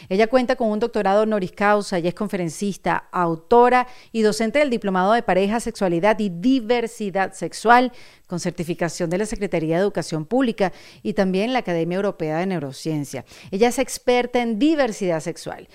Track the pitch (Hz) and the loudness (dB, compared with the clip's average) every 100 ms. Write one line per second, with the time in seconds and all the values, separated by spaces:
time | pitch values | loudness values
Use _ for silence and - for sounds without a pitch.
0 | - 190 226 254 247 254 220 214 233 220 | -4 0 4 2 2 0 -2 -2 -2 0
1 | 190 202 220 208 185 - 208 208 196 180 | 2 2 2 0 -4 0 2 2 0 -2
2 | 170 - 208 190 170 - 202 - 180 - | -2 -2 -4 -4 -4 -4 -6 -4 -2 -2
3 | - 185 170 165 - 240 247 247 247 - | -2 -2 -2 -2 4 6 8 4 0 -8
4 | - 226 214 208 226 285 302 233 196 185 | -8 0 0 2 0 2 2 0 0 2
5 | 190 233 208 185 196 226 233 - 190 170 | 2 2 2 2 2 0 -4 -2 0 2
6 | 202 220 208 170 226 262 214 240 226 - | 2 2 -2 -2 2 2 2 0 -2 -6
7 | 202 185 190 - 165 - 214 240 254 - | -4 -2 -4 -4 -8 0 4 6 4 -2
8 | - - - 175 180 165 165 175 170 - | -20 -20 -10 -6 -6 -4 -6 -4 -4 -4
9 | 170 185 214 208 202 175 156 165 202 196 | -2 -2 -4 -6 -4 -2 0 0 0 -2
10 | - 156 156 247 254 - 185 - - - | -4 -6 -2 0 0 0 -2 -4 -18 -10
11 | 214 208 190 185 226 262 - 170 165 180 | -4 0 0 0 0 -2 -2 -2 -2 -2
12 | 202 180 156 160 190 175 139 131 160 151 | -2 -2 -2 -2 -2 -4 -6 -8 -4 -4
13 | 139 131 - - - 190 220 - 254 - | -4 -10 -14 -20 -8 0 2 2 -4 -4
14 | - 247 247 247 233 208 294 311 247 202 | 0 2 2 0 -2 0 2 2 0 -2
15 | 190 160 170 - - - - | -2 -2 -4 -8 -10 -12 -16